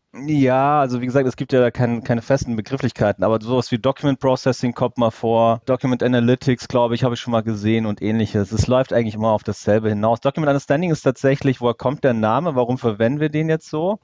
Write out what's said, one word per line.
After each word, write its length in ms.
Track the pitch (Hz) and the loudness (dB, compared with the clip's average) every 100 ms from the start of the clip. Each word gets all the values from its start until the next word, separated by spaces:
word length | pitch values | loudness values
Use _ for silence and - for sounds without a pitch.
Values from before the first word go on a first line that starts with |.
| _ 113 143 | _ -12 -2
Ja, 520 | 151 131 127 139 151 | 2 4 4 2 2
also 220 | 135 123 | 0 -2
wie 60 | 123 | 0
gesagt, 200 | 127 131 | 0 0
es 100 | - | -2
gibt 180 | 135 | 0
ja 60 | 131 | 2
da 100 | 120 | 2
kein-, 340 | - 123 117 | 2 -2 -2
keine 160 | - 117 | -2 -4
festen 340 | - 139 - | 0 -2 -2
Begrifflichkeiten, 720 | 113 104 135 120 - 107 98 | -6 -4 -4 -4 0 0 2
aber 160 | 95 110 | 0 0
sowas 320 | 107 127 - | 0 -2 0
wie 60 | 120 | -2
Document 420 | 127 135 147 135 | -2 0 -2 0
Processing 540 | 135 127 - 127 123 | 0 0 0 0 -2
kommt 240 | 117 123 - | -2 -2 0
mal 120 | 117 | -2
vor, 520 | - 113 113 113 113 | 0 0 2 2 2
Document 380 | - 127 135 123 | -2 -2 0 0
Analytics, 640 | 127 123 117 127 - 123 - | 2 2 2 2 0 -2 0
glaube 260 | 127 117 | 0 0
ich, 80 | 117 | 2
habe 120 | 131 | -2
ich 60 | 120 | -2
schon 120 | - | -2
mal 80 | 117 | -2
gesehen 460 | 110 107 104 113 110 | -2 -2 0 0 0
und 160 | 104 | -4
ähnliches. 500 | 101 110 107 107 101 | -2 0 0 -2 -2
Es 140 | 110 - | -2 0
läuft 260 | 127 131 | 0 2
eigentlich 220 | - 113 | 0 -2
immer 160 | 104 110 | -2 0
auf 120 | 107 | 0
dasselbe 460 | - 101 - 107 110 | -2 -6 0 0 0
hinaus. 320 | 104 107 117 | 0 0 0
Document 300 | 139 151 151 | -2 -2 0
Understanding 400 | 139 - 143 180 | 0 0 -2 0
ist 100 | 156 | 0
tatsächlich, 640 | - 127 135 139 139 127 | -2 0 0 0 0 0
woher 100 | 120 | -2
kommt 320 | 117 127 147 | -2 -4 0
der 80 | 139 | 0
Name, 420 | 113 107 120 175 131 | 2 2 0 0 0
warum 200 | 120 127 | 0 0
verwenden 440 | 117 104 113 147 | -2 0 0 0
wir 100 | 156 | -2
den 180 | 151 160 | -2 -2
jetzt 220 | 160 - | -2 -4
so? 300 | 156 175 208 | -4 -4 -4